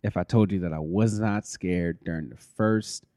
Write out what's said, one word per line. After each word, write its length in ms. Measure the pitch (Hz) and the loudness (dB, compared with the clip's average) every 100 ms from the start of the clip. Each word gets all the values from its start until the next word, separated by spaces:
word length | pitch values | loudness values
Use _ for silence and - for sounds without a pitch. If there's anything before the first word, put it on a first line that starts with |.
if 120 | 107 92 | 0 -2
I 60 | |
told 300 | 87 117 101 | 2 4 4
you 80 | 95 | 2
that 120 | 87 | -2
I 60 | 78 | -4
was 400 | 78 95 113 104 | -2 2 2 2
not 280 | 110 104 - | -2 -2 -6
scared 520 | - 92 90 85 85 | -6 -2 0 0 -4
during 240 | 87 82 67 | -6 -6 -8
the 80 | 58 | -14
first 680 | - - 110 110 - - _ | -18 0 2 2 -2 -14 _